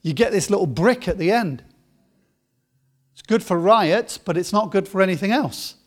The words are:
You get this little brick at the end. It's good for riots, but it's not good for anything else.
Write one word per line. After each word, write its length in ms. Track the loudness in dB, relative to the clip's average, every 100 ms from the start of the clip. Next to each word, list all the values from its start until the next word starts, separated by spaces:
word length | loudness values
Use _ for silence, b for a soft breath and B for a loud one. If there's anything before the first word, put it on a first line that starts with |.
You 100 | -4
get 200 | 0 2
this 180 | 0 0
little 160 | 0 0
brick 420 | 0 0 0 -2
at 80 | -2
the 140 | 0
end. 320 | 0 0 -8 -14 _ _ _ _ _ _ _ _ _ _ _ _ _ _
It's 100 | -20
good 200 | -2 -2
for 140 | 0 0
riots, 640 | 4 4 4 0 -2 -10
but 180 | -4 -4
it's 160 | 0
not 180 | -2 0
good 140 | -2 -2
for 140 | 0
anything 300 | 0 0 0
else. 460 | 0 -2 -6 -14 -16